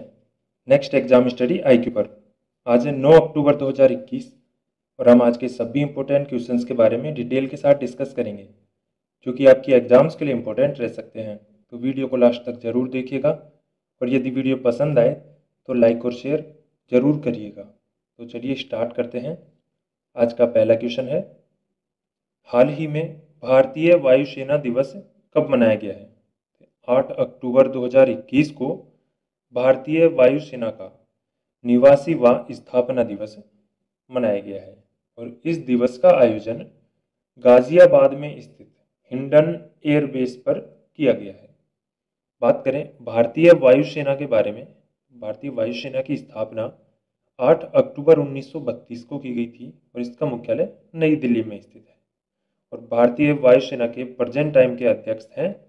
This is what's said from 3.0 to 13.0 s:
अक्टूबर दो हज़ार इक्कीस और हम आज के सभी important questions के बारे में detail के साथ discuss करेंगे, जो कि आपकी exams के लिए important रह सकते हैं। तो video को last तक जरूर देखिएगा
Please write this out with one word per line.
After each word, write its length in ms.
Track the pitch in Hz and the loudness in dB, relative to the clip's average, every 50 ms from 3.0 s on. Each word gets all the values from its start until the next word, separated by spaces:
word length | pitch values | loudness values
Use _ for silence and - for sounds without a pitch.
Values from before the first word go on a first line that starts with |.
| 131 147 | 4 8
अक्टूबर 440 | 165 160 151 151 - 151 143 147 139 | 8 8 6 4 -2 0 0 2 0
दो 140 | - 139 135 | 0 -2 -6
हज़ार 220 | 131 - 135 127 | 2 2 2 2
इक्कीस 340 | 120 - - - 127 - - - _ _ _ _ _ _ _ _ _ _ _ _ _ - | 2 0 -8 -10 -12 -12 -12 -14 _ _ _ _ _ _ _ _ _ _ _ _ _ 0
और 100 | 127 120 | 4 6
हम 120 | 120 123 | 6 6
आज 160 | 120 120 117 | 6 2 0
के 100 | - 131 | -2 -8
सभी 340 | 120 - - 117 113 - 143 | -10 -6 -8 -8 -4 -2 -4
important 460 | 147 139 - 143 135 139 139 143 143 - | -4 -4 -4 -8 -4 -2 -2 -2 -2 -2
questions 360 | 131 120 - - 123 120 120 | -8 -8 -6 -4 -4 -6 -4
के 80 | - 127 | -4 0
बारे 240 | 120 113 110 117 | 2 2 2 2
में 160 | 123 143 156 151 | -2 -6 -8 -8
detail 340 | 123 117 120 131 131 135 | -8 -8 -4 -4 -4 -4
के 100 | 131 151 | -4 -10
साथ 180 | - - 143 143 | -4 0 0 2
discuss 380 | 139 131 120 - - 139 - - | 2 0 -10 -8 -10 -12 -10 -8
करेंगे, 340 | - 113 104 101 101 98 - _ _ _ _ _ _ _ _ _ _ _ _ _ _ _ | -8 -8 -8 -10 -14 -18 -20 _ _ _ _ _ _ _ _ _ _ _ _ _ _ _
जो 60 | - 123 | -10 -6
कि 120 | 127 139 | 4 6
आपकी 280 | 135 131 - - - 131 | 6 6 6 4 0 0
exams 420 | 123 117 - 151 127 143 160 - | 0 4 4 4 4 4 2 -2
के 100 | - 156 | -6 -4
लिए 100 | 143 127 | -4 -4
important 440 | 113 117 107 104 110 135 - - - | -4 -6 -8 -4 -2 -2 -2 -2 -6
रह 80 | 120 113 | -8 -8
सकते 320 | - - - - _ 113 | -8 -12 -18 -16 _ -14
हैं। 160 | 110 107 104 104 _ _ _ _ _ _ 123 | -14 -14 -14 -16 _ _ _ _ _ _ -16
तो 40 | |
video 300 | 117 120 135 131 131 131 | -8 -6 -6 -4 -4 -6
को 100 | 123 131 | -4 0
last 280 | 123 120 120 120 - - | 2 2 2 2 0 -10
तक 140 | 127 120 - | -14 -14 -10
जरूर 300 | - 117 113 123 127 123 | -10 -4 -4 -4 -4 -4
देखिएगा 420 | 127 131 | -6 -8